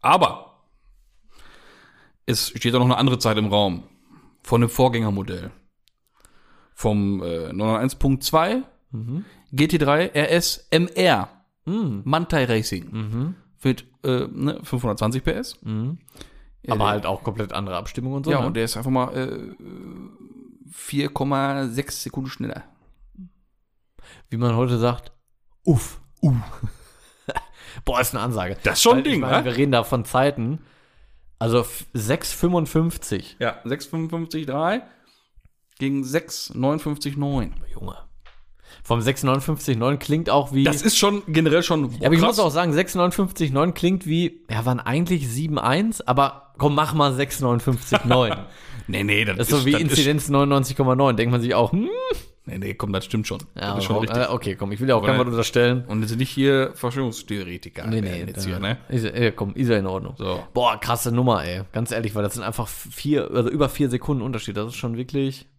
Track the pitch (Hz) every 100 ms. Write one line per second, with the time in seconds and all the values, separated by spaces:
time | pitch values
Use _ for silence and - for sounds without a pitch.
0 | - 180 127 - - _ _ _ _ _
1 | _ _ _ - - - - - _ _
2 | _ _ - 110 - 113 120 123 123 117
3 | 135 127 117 107 107 104 101 85 - _
4 | _ - - _ - 120 117 - 127 117
5 | 110 98 92 90 87 - _ _ _ _
6 | _ _ _ _ _ _ _ - 113 104
7 | 101 98 87 82 80 85 110 110 131 -
8 | 139 135 - 160 175 247 262 _ _ 113
9 | 113 147 208 - _ 131 156 165 139 151
10 | 185 147 151 170 - - _ 160 180 180
11 | 180 117 98 _ _ _ - 208 180 101
12 | 131 156 170 156 127 110 107 92 85 110
13 | 107 113 151 185 _ _ 135 127 - _
14 | 135 127 - - 139 - - 127 120 104
15 | 110 131 - - 127 - - 107 123 170
16 | _ - - - - - - 107 104 104
17 | 87 95 - 110 101 87 95 87 107 -
18 | 127 139 139 143 117 110 113 107 131 131
19 | 123 - 131 - 110 - - 92 - -
20 | - - - - - - - - - 143
21 | 143 - 139 135 139 139 135 120 - -
22 | - - 131 - 120 - - _ _ _
23 | - - 180 _ _ _ _ _ _ -
24 | - - _ 113 120 117 123 120 120 120
25 | - _ _ _ _ _ - 139 - -
26 | - - 156 120 - - - - - -
27 | - _ - - - - - - - 123
28 | 123 127 117 110 92 98 - - 233 254
29 | 285 202 127 160 131 120 143 123 107 127
30 | 107 127 143 - 113 156 - _ _ _
31 | - - - - 117 120 117 - - 120
32 | 107 139 - - 175 175 151 160 165 -
33 | - 95 - - 120 - 117 139 - 160
34 | 160 165 165 160 147 139 165 226 - _
35 | _ _ _ - _ _ _ _ 135 139
36 | 127 156 - - - - 131 151 151 147
37 | 143 139 143 139 110 - - 104 98 -
38 | - - - - - - - - - 117
39 | 113 127 135 135 135 151 - 117 123 143
40 | - 151 165 139 131 135 143 147 220 -
41 | 202 208 196 156 160 160 175 165 135 120
42 | 135 165 214 220 175 147 175 147 180 185
43 | 175 - 190 - 156 135 170 - 170 190
44 | 147 160 175 - - 110 117 123 - 139
45 | 175 180 131 117 160 147 120 147 220 -
46 | - 127 139 - - - 147 147 156 156
47 | 143 127 139 - 131 120 131 120 - 208
48 | 120 127 117 98 95 - - 113 - 101
49 | 101 104 107 95 120 147 131 151 160 -
50 | 139 151 143 139 143 139 127 131 131 127
51 | 139 117 117 123 117 101 117 180 277 480
52 | 508 - - _ - 95 101 101 101 95
53 | - 113 104 101 - - 98 101 95 107
54 | 113 117 123 123 101 92 101 104 135 117
55 | 127 127 123 117 113 120 120 123 123 107
56 | 110 117 131 135 135 135 131 - 123 131
57 | 127 110 - 101 90 90 87 - - 110
58 | 98 87 87 - 98 90 98 120 - 127
59 | 110 113 117 - 101 107 123 107 95 95
60 | 95 - 95 92 - 123 120 110 - 120
61 | 123 120 127 104 80 90 98 110 127 110
62 | 113 104 101 117 101 - 113 - - -
63 | 143 147 - - 120 147 139 - 139 123
64 | - 139 117 117 - 101 110 123 123 113
65 | 127 143 135 131 -